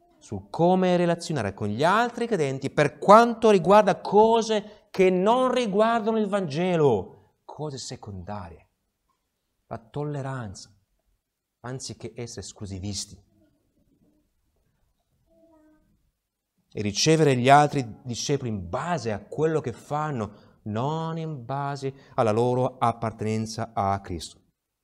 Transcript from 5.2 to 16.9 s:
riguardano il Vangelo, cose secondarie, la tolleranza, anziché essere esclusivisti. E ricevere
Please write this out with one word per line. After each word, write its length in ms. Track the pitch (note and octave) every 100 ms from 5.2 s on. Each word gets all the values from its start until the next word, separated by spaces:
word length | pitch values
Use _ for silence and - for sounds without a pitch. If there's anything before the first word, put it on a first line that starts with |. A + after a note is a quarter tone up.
| G3+ B3 B3+
riguardano 680 | B3 A#3 G3 A3 A#3 G#3+ A3
il 100 | G#3
Vangelo, 1120 | G3+ F3+ D3 F#3 E3+ C#3+ G#2 - - _ _
cose 340 | - - D3+ C3
secondarie, 920 | - B2+ G#2+ F#2+ F2 G#2 E2+ E2 _ _ _ _ _ _ _ _ _ _ -
la 120 | A#2
tolleranza, 920 | _ D3 D3 D3 C3 C3 G#2+ F#2 - _ _ _ _ _ _ _ _ _
anziché 500 | A#2+ C3 - A2+ A#2
essere 280 | - A#2 -
esclusivisti. 760 | - - G2 F#2+ G2+ G2 - - _ _ _ _ _ _ _ _ _ _ _ _ _ _ _ _ _ _ _ _ _ E4 D#4+ D#4 D#4 D#4 D4+ _ _ _ _ _ _ _ _
E 100 | -
ricevere 540 | G#2